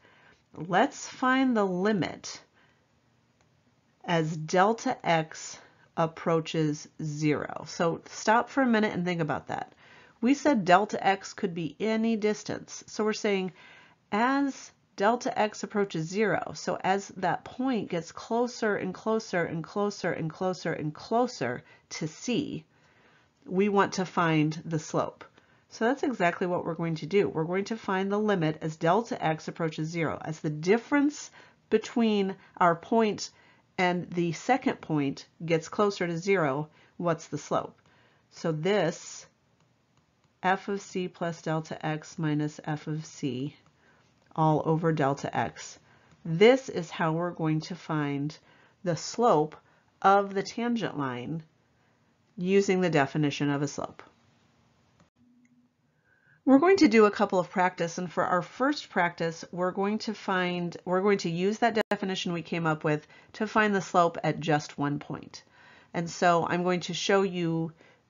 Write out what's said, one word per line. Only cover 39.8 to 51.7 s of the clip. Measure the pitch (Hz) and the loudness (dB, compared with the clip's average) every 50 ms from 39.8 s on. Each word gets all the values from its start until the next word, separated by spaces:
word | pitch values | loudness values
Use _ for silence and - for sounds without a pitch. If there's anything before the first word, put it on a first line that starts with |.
| _ _ _ _ _ _ _ _ _ _ _ - | _ _ _ _ _ _ _ _ _ _ _ -2
f | - 180 190 196 - - | 0 0 0 0 0 -4
of | 202 196 | -6 -6
c | - - - 190 180 175 | -6 -8 -6 -6 -6 -6
plus | - - 180 170 165 - | -6 -6 -6 -6 -6 -6
delta | - 165 156 160 160 - - - - | -4 -4 -4 -4 -4 -6 -10 -6 -6
x | 156 156 151 156 - - | -4 -4 -6 -8 -12 -8
minus | - 160 151 147 147 151 151 - - - | -4 -2 0 0 0 -2 -2 -6 -8 -8
f | - 151 143 - | -6 -6 -6 -6
of | 160 151 156 156 | -6 -6 -6 -8
c | - - - - 139 120 127 135 151 - _ _ _ _ _ _ _ _ _ _ _ _ _ _ _ - | -10 -12 -6 -6 -4 -4 -4 -6 -8 -10 _ _ _ _ _ _ _ _ _ _ _ _ _ _ _ -2
all | - 160 156 156 147 - | 2 4 4 4 4 2
over | - 160 156 175 165 | 2 0 2 2 2
delta | 160 156 139 135 139 - - - - | 2 2 2 0 0 -2 -4 -6 -2
x, | 127 117 - - - - - - - _ _ _ _ _ _ _ _ - | -2 -4 -4 -6 -12 -16 -16 -18 -20 _ _ _ _ _ _ _ _ -6
this | 170 160 165 208 233 262 262 - | -2 4 6 8 8 8 6 2
is | - - 185 170 160 | -4 -6 -6 -6 -6
how | - - 175 160 160 | -4 -2 -2 0 0
we're | 165 175 175 | 0 -2 -4
going | - - 165 156 156 156 | -4 -2 0 0 0 0
to | 156 - 185 | -2 -6 -12
find | - - - 160 151 147 143 143 139 143 151 - - _ _ _ _ _ _ _ _ - | -12 -6 -4 -2 -2 -2 -2 -2 -2 -4 -4 -6 -10 _ _ _ _ _ _ _ _ -2
the | 175 170 | -2 -2
slope | 156 - - - - 233 247 185 151 151 156 - - _ _ _ _ _ _ _ - | -2 -4 -6 -2 2 4 6 6 6 4 0 -4 -16 _ _ _ _ _ _ _ 2
of | - 196 196 202 202 196 196 | 4 6 6 6 4 2 -2
the | 196 196 | -4 -4
tangent | - - - 233 240 240 226 175 - - | -4 -6 -4 -2 -2 -2 -2 -2 -4 -4
line | - 139 131 120 123 123 139 156 165 160 _ _ _ _ _ | -4 -4 -4 -4 -6 -6 -6 -8 -8 -8 _ _ _ _ _